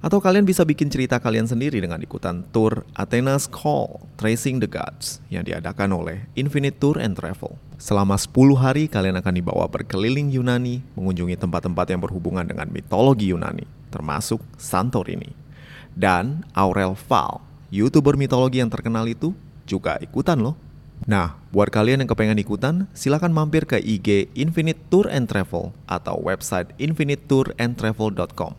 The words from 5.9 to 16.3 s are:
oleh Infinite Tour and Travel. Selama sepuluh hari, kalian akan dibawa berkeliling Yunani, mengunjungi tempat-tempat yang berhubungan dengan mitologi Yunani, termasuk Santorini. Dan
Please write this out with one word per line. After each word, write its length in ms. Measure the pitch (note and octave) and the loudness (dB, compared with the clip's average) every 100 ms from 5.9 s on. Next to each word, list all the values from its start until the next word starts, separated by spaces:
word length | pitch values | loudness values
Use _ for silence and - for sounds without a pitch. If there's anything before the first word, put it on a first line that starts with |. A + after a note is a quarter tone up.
| F#2 | 0
oleh 320 | E2 F2 - - | -4 -8 -10 -4
Infinite 400 | C#3 C#3+ C#3 C#3 | -2 0 -2 0
Tour 240 | C#3+ D3+ | 0 2
and 160 | A2+ F2+ | -2 -4
Travel. 400 | D#2+ - - - - - | -8 -8 -10 -12 -18 -18
Selama 320 | - G2+ G2 | -2 0 2
sepuluh 400 | G2 - - C3+ | 0 0 6 6
hari, 320 | C3+ C3 C3+ D3+ | 8 4 2 0
kalian 320 | G#2+ F#2+ F#2 | 0 0 0
akan 160 | F#2 | 0
dibawa 320 | F2+ F2 F2+ E2+ | -2 0 0 0
berkeliling 640 | - A2+ F#2 G#2+ C3+ D3 | -2 -4 -2 0 0 0
Yunani, 560 | C3 B2 B2 B2 B2 - | 0 2 0 0 -4 -8
mengunjungi 480 | - F#2+ F2+ F2 F2+ | -6 -2 -2 -2 -2
tempat-tempat 480 | F#2 E2+ F2+ F2 F2+ | -2 -2 -2 -2 0
yang 160 | F#2 - | -2 -2
berhubungan 400 | F#2+ E2 F#2 E2+ | -4 -4 -4 -4
dengan 240 | - D#2 | -6 -6
mitologi 640 | - - F#2 C3 B2+ G2+ | -8 -4 4 4 4 2
Yunani, 320 | F2 - - - - - | 0 -2 -6 -10 -18 -14
termasuk 560 | - D2+ C#2+ - A2+ - - | -10 -4 -4 -2 -6 -6 -16
Santorini. 720 | - F#2 B2 A#2+ F2+ - - - - - - - - - | -4 -2 0 -2 -4 -8 -10 -16 -20 -20 -20 -20 -16 0
Dan 480 | F#2+ F2 G#2+ | 2 4 2